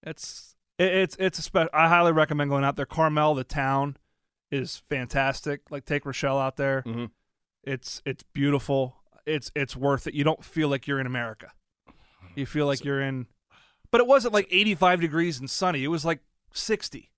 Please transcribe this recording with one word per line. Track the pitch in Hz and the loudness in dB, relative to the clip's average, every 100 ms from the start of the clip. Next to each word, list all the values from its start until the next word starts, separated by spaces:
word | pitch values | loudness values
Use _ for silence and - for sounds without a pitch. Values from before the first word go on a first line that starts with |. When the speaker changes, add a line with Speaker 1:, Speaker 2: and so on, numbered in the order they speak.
Speaker 1:
it's, | - 160 - - - _ _ _ | -12 -12 -12 -14 -20 _ _ _
it, | 185 | 2
it's, | 185 190 - | 2 0 0
it's | 185 - | -4 -2
a | |
spe-, | - 190 160 | -2 0 2
I | 151 165 | 4 4
highly | 175 175 | 6 6
recommend | 160 151 147 143 | 4 2 2 0
going | 143 | 2
out | 139 139 | 0 0
there. | 139 | -6
Carmel, | - 160 151 151 147 | 2 2 4 2 2
the | |
town, | 131 147 135 135 143 139 _ _ _ _ _ | -2 -2 0 0 -2 -6 _ _ _ _ _
is | 143 127 - _ | -6 -4 -10 _
fantastic. | 139 123 143 135 131 - 143 _ | -6 -2 0 0 -2 -6 -8 _
Like, | 143 - | -14 -4
take | 147 143 | -4 -4
Rochelle | 131 139 135 | -4 0 0
out | 135 - | -2 -2
there. | 139 135 123 | -2 -2 -4
Speaker 2:
Mm-hmm. | 113 117 _ _ _ _ _ | -8 -8 _ _ _ _ _
Speaker 1:
It's, | - 135 - - - | -8 -8 -8 -12 -10
it's | 131 - | -10 -10
beautiful. | - 143 143 - 139 127 - _ _ - | -2 0 0 0 -2 -2 -6 _ _ -6
It's, | 151 - 151 | -6 -6 -6
it's | 139 131 | -6 -2
worth | 139 139 - | -2 0 -2
it. | |
You | 147 | -2
don't | 147 160 | 0 -2
feel | - 160 151 | -6 -2 -2
like | 139 - | -2 -4
you're | 139 | -4
in | 127 | -4
America. | 127 117 110 - _ _ _ _ _ _ _ - - | -6 -6 -10 -20 _ _ _ _ _ _ _ -18 -10
You | 135 | -6
feel | 147 143 | -2 0
like | 139 | 0
Speaker 3:
So | 143 | -2
Speaker 1:
you're | 139 | -4
in, | 135 131 123 _ _ _ _ _ - | -2 -6 -8 _ _ _ _ _ 0
but | 240 | 4
it | 247 | 6
wasn't, | 269 233 | 6 6
like, | 208 196 | 0 2
eighty-five | 180 214 185 180 180 | 2 2 4 4 4
degrees | 165 156 170 135 | 0 0 -2 -2
and | 131 | -8
sunny. | - 185 151 | -2 -2 0
It | 135 | -2
was, | 165 156 | -2 -2
like, | 165 _ _ _ | -4 _ _ _
sixty. | - - 220 - - _ | -10 -4 -4 -4 -16 _